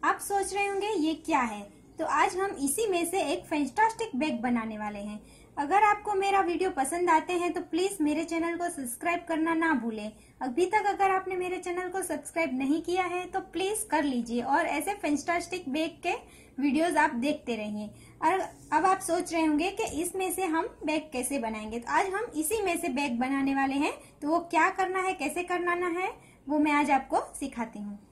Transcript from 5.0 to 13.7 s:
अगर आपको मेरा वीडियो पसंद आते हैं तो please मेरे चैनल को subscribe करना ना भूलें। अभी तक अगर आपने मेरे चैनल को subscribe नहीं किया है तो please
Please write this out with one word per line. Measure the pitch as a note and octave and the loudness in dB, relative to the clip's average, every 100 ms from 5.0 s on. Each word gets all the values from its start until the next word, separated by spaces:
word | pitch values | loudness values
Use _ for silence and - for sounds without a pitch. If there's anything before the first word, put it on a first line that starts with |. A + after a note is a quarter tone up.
| G#3 G#3 - - - - | -10 -12 -16 -20 -16 -6
अगर | C#4+ F#4+ | 2 4
आपको | G#4+ G#4 G#4+ | 4 2 0
मेरा | G4+ G4 G4 | 0 2 4
वीडियो | F4 E4+ F#4+ | 2 2 0
पसंद | - C4+ E4+ F4 | 0 -2 0 4
आते | D#4+ D#4+ | 4 4
हैं | F4+ F4 | 0 0
तो | E4+ | -2
please | - D#4+ F#4+ G4 | -2 0 0 2
मेरे | D4 D4+ | 0 2
चैनल | E4 E4 E4+ E4+ | 0 -2 -2 -2
को | F4 | -4
subscribe | E4+ B3 - E4+ F4 - | -4 -8 -4 -2 -2 -2
करना | D#4+ D#4+ | 0 2
ना | E4 D#4+ | 2 2
भूलें। | C#4 A3+ G#3+ G#3 - - - | 2 0 -6 -8 -12 -20 -8
अभी | C4+ A#3+ F4+ | -4 0 2
तक | G#4+ G4+ | 4 2
अगर | F#4+ G4 | 2 4
आपने | F#4+ F#4 F#4 | 2 0 -4
मेरे | F4+ F4+ | -2 -4
चैनल | F#4 F4 F4+ | -4 -4 -2
को | F#4 | -4
subscribe | F#4 D4+ - - E4 B3+ | -4 -6 -4 -2 0 0
नहीं | C4+ D#4 | 0 0
किया | E4 F4+ | 0 0
है | F4+ F4+ | 0 -2
तो | F4+ F#4+ | -4 -6
please | F#4 E4+ F#4+ | -6 -4 -2